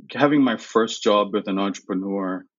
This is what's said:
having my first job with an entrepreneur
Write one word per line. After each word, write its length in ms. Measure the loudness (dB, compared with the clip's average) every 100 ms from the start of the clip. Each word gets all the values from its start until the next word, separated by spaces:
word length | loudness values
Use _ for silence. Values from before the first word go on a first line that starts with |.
| -12
having 300 | 0 2 4
my 140 | 2 0
first 460 | -2 0 0 0
job 300 | 2 2 2
with 160 | -2 -2
an 100 | -2
entrepreneur 840 | -2 -4 -6 -4 -4 -4 -4 -6 -10